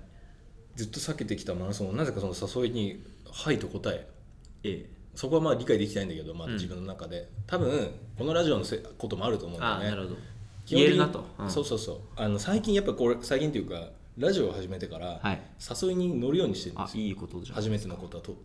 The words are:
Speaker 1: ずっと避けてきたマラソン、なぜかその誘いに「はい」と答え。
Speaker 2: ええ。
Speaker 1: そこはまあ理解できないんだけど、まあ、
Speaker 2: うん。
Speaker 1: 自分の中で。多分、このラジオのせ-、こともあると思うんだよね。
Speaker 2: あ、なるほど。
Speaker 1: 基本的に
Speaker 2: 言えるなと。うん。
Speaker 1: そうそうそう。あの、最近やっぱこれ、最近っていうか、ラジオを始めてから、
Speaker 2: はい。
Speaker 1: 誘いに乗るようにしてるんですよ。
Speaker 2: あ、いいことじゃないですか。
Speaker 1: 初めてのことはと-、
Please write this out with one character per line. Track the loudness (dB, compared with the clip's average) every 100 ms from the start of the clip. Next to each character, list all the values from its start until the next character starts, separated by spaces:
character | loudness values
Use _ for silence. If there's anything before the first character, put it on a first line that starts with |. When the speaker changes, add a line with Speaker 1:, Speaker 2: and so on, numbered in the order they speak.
| -14 -20 -20 -20 -20 -20 -12
Speaker 1:
ず | -6 -6
っ |
と | -4
避 | -4
け | -4 -4
て | -4
き |
た | -2
マ | -2 -2
ラ |
ソ | -2
ン、 | -2 0
な |
ぜ | 0
か | 0
そ | -2
の | -2 -4 0
誘 | 0
い |
に | 2 -2 -2 -12 -18 -14
「は | -4 0
い」 | 0
と | 0
答 | -4 -2
え。 | -2 -6 -16 -20 -20 -20 -6
Speaker 2:
え | -4
え。 | -4 -6 -16 -16
Speaker 1:
そ | -8 2
こ | 4
は |
ま | 6
あ |
理 | 4
解 | 4 4
で | 4
き |
な | 0
い | -2
ん |
だ |
け | -4
ど、 | -8
ま | -8 -4
あ、 |
Speaker 2:
う |
ん。 |
Speaker 1:
自 | -4 -4
分 | -6
の |
中 | -8 -8 -8
で。 | -8 -8 -10 -4
多 | 0
分、 | 2 2 0 -4 -10 -4
こ |
の | 2
ラ | 4
ジ | 6
オ | 4
の |
せ-、 | 2 -4 -6 -8
こ | -4
と | 0
も | 2
あ |
る | 0
と | -2
思 |
う | -2
ん |
だ | 0
よ | 2
ね。 | 0
Speaker 2:
あ、 |
な | 0
る |
ほ | -2
ど。 | -6 -10 -14 -14 -14 2
Speaker 1:
基 |
本 | 8
的 |
に |
Speaker 2:
言 | 10
え |
る | 8
な | 4
と。 | 2 -8 -6
う |
ん。 | -2
Speaker 1:
そ | 0
う |
そ | 0 0
う |
そ | -2
う。 | -6 -8 -2
あ | 0
の、 | 2
最 | 2 2
近 | 4
や | 4
っ |
ぱ | 4
こ | 4 4
れ、 | 4
最 | 2 2
近 | 2
っ |
て | 0
い |
う | -2
か、 | -6 -8 -14 -16 0
ラ | 2
ジ | 4
オ | 2
を |
始 | 0 -4
め | -6
て | -8
か | -6
ら、 | -6 -2
Speaker 2:
は | -2
い。 | -2 -4 -14 -8 -2
Speaker 1:
誘 | 0
い | 2
に | 2 2
乗 | 2
る | 4
よ |
う | 4
に |
し | 0
て | -4
る | -6
ん |
で | -4
す | -2
よ。 |
Speaker 2:
あ、 | -4
い |
い |
こ | -4 -8
と |
じ | -10
ゃ |
な |
い |
で | -6
す |
か。 | -2
Speaker 1:
初 | 0
め | 0
て | -2
の | -8
こ | -10
と | -10
は |
と-、 | -10 -12